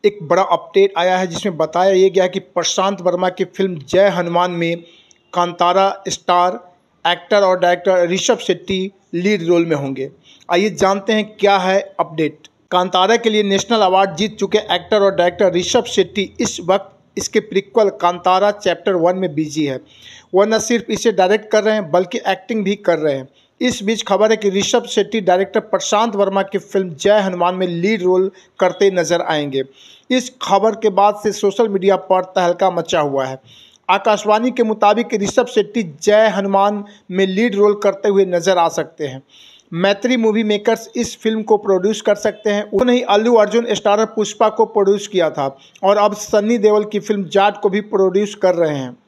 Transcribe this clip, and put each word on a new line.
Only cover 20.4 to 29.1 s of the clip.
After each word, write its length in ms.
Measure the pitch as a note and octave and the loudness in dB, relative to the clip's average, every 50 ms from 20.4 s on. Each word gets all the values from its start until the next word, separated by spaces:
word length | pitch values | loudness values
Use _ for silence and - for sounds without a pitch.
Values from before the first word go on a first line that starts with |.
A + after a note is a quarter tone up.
| G#3 | 2
न 140 | G#3+ A3 G#3+ | 2 0 -2
सिर्फ 300 | - - A#3+ A#3 A#3 - | 0 0 -2 -2 -2 -4
इसे 220 | A3 G3+ - A#3 | -6 0 0 0
डायरेक्ट 400 | G3 F#3+ F#3 F#3 G#3 G#3+ G#3+ - | 2 2 2 2 2 0 0 0
कर 120 | - G#3+ G3+ | 0 0 2
रहे 100 | A3 G#3+ | 0 -2
हैं 180 | G#3+ G3 D3+ | -2 -2 0
बल्कि 280 | D#3 F3+ F#3 F3+ - - - | 0 0 0 -2 -6 -6 -4
एक्टिंग 360 | G#3 F#3+ F#3 - - A#3 A3 G3 | -4 -4 -4 -6 -6 -6 -4 -2
भी 120 | F#3+ G#3 | -2 -4
कर 240 | G3+ G#3 F#3 E3+ D#3 | -2 0 0 0 0
रहे 160 | D3+ D3+ C#3 | 0 -2 -2
हैं। 120 | C3+ C3 - _ _ _ _ _ _ | -4 -8 -14 _ _ _ _ _ _
इस 200 | B3 B3 A#3+ - G3+ | -2 -2 -2 -2 -4
बीच 180 | G3+ A3+ G#3 - | -4 -4 -4 -2
खबर 280 | - G3+ F#3 G#3+ A3 | -2 2 2 4 2
है 40 | A3 | 2
कि 120 | G#3+ G#3+ G3+ | 0 0 -2
ऋषभ 340 | F#3 G3+ G3 - - A#3+ A#3+ | 0 0 -2 0 0 -2 -2
शेट्टी 360 | - - A3 G3 G#3 A#3 A3+ | 0 -2 -2 -2 0 -4 -2
डायरेक्टर 380 | F#3 F3 F3+ F#3 G3 F#3+ - A3 | 2 2 2 2 0 0 -2 -4
प्रशांत 540 | G#3+ - - F#3 - - G#3+ G#3 A3+ A#3 G3+ | -2 -2 -4 -4 -2 -2 0 0 0 -2 0
वर्मा 260 | G3 G3+ G3 F#3+ G3 G3 | -2 -2 0 0 -2 -4
की 140 | G3 - | -2 -6
फिल्म 360 | F#3+ - - - G3 F#3+ F3+ D#3 | -8 -8 -4 -4 -4 -4 -4 -10
जय 260 | C3 - G3 G#3 G#3+ | -2 2 2 2 2
हनुमान 360 | G3 F#3+ F3+ F3 F3 F3+ F#3 | 2 -2 -2 -2 -2 -2 0
में 100 | F#3 F#3 | -2 -4
लीड 360 | F3+ E3+ E3+ E3+ G#3 A3+ G3+ F3+ | -4 -4 -2 -2 -2 -2 0 0
रोल 260 | F3+ F#3 F#3 F#3+ G3 _ - _ _ _ - | 0 2 2 0 -2 _ -12 _ _ _ -2
करते 300 | G3 F3+ F3+ - G3 G3 | 0 0 2 2 0 2
नजर 300 | F#3 F3+ E3 D3 | 2 0 0 0